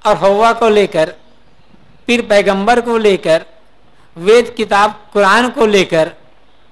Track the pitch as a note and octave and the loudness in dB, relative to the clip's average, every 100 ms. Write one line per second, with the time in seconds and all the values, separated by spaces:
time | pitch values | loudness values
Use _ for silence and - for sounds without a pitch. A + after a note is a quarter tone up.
0 | G#3+ F3+ F#3+ G3+ A3+ A#3 A3+ G#3 G3 E3 | -2 0 0 2 0 2 0 2 0 -2
1 | D#3+ - - - - - - - - - | -4 -6 -20 -20 -20 -20 -20 -20 -20 -14
2 | - A#3+ A#3 G3+ F#3+ G3 G3+ A#3+ A#3 A3+ | -4 -4 0 0 0 -2 0 0 0 -2
3 | G#3 F#3 F3 D#3+ - - - - - - | 0 0 0 -2 -2 -20 -20 -20 -20 -20
4 | - E3+ F3+ A#3 A3+ - G3+ G3+ G#3+ - | -20 -6 2 2 2 -8 -2 0 0 -4
5 | - G#3 G3 G#3+ B3 C#4 A3 G3+ F3 E3 | -6 -2 2 2 0 -2 0 2 0 -2
6 | D#3+ - - - - - - | -2 -6 -20 -20 -20 -20 -20